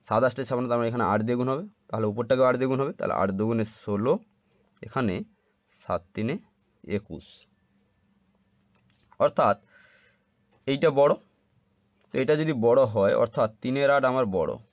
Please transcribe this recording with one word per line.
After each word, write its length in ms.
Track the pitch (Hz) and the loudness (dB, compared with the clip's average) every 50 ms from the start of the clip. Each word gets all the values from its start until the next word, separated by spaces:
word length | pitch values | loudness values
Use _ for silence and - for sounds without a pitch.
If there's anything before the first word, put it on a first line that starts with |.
| _ - | _ 0
সাত 140 | 107 110 123 | 0 2 2
আষ্টে 160 | 127 120 - 131 - | 2 0 -2 -6 -4
ছাপান্ন, 180 | 135 123 127 123 | -4 -4 -2 -2
তার 80 | 120 120 | -2 0
মানে 100 | 117 117 | 0 -2
এখানে 140 | 120 123 113 90 | -2 -2 0 0
আট 80 | 101 107 110 | 0 0 0
দিয়ে 120 | 117 123 123 | 0 -2 -2
গুণ 80 | 123 127 | 0 -2
হবে। 120 | 135 147 190 208 _ _ _ _ | -2 -4 -6 -12 _ _ _ _
তাহলে 180 | - 110 110 107 | -4 -2 -2 -2
উপরটাকেও 320 | 104 113 117 110 131 127 131 127 | -2 -4 0 0 2 4 4 4
আট 60 | 127 127 | 4 2
দিয়ে 100 | 131 131 | 0 0
গুণ 80 | 131 127 | 0 -2
হবে। 100 | 139 147 - - | -2 -4 -4 -6
তাহলে 160 | - - - - | -4 -4 0 0
আট 60 | 92 98 98 95 | 0 0 0 -2
দুগুণে 260 | 107 110 117 113 110 107 - - | -2 -2 0 -2 -2 -4 -8 -14
ষোলো, 300 | - - 101 101 110 127 165 233 - _ _ _ _ _ _ _ _ _ _ _ - | -8 -6 -4 -2 0 0 -2 -2 -4 _ _ _ _ _ _ _ _ _ _ _ -18
এখানে 280 | 104 - - 131 104 90 113 214 _ _ _ _ _ _ _ _ _ _ - | -8 -6 -4 -2 -2 -4 -6 -8 _ _ _ _ _ _ _ _ _ _ -20
সাত 200 | - - 92 85 - _ _ | -8 -6 -6 -6 -6 _ _
তিনে 200 | - 107 113 156 - _ _ _ _ _ _ _ _ - | -6 -6 -4 -6 -8 _ _ _ _ _ _ _ _ -10
একুশ। 400 | - 95 101 - _ 80 73 - - - - _ _ _ _ _ _ _ _ _ _ _ _ _ _ _ _ _ _ _ _ _ _ _ _ _ _ _ _ _ _ _ _ _ _ - _ - | -8 -8 -8 -8 _ -16 -16 -16 -20 -20 -20 _ _ _ _ _ _ _ _ _ _ _ _ _ _ _ _ _ _ _ _ _ _ _ _ _ _ _ _ _ _ _ _ _ _ -4 _ -2
অর্থাৎ 320 | 147 - - 147 110 101 - _ _ _ - - _ _ _ _ _ _ _ _ _ _ _ _ _ _ _ _ | 0 2 2 2 2 2 0 _ _ _ -20 -20 _ _ _ _ _ _ _ _ _ _ _ _ _ _ _ _
এইটা 220 | - 139 143 156 160 139 135 | -4 -2 2 0 2 4 4
বড়, 120 | 143 147 185 - _ _ _ _ _ _ _ _ _ _ _ _ _ _ _ _ _ _ | 4 4 4 0 _ _ _ _ _ _ _ _ _ _ _ _ _ _ _ _ _ _
তো 40 | - 135 | -4 -2
এটা 120 | 131 117 151 151 | 0 2 2 0
যদি 120 | 156 160 151 120 110 | 0 -2 -2 0 2
বড় 140 | 117 120 135 135 113 104 | 4 4 4 4 2 2
হয় 200 | 110 98 101 - 113 | 2 2 2 4 2
অর্থাৎ 280 | 117 113 - 147 120 107 - _ | 0 0 0 -2 -2 -2 -2 _
তিনের 260 | - 127 131 139 143 139 139 | -6 -4 -2 0 2 2 2
আট 60 | 139 131 127 | 2 2 0
আমার 160 | 127 131 127 104 92 | 0 0 -2 0 0
বড় 160 | 92 80 76 - - - _ | -2 -2 -2 -4 -8 -12 _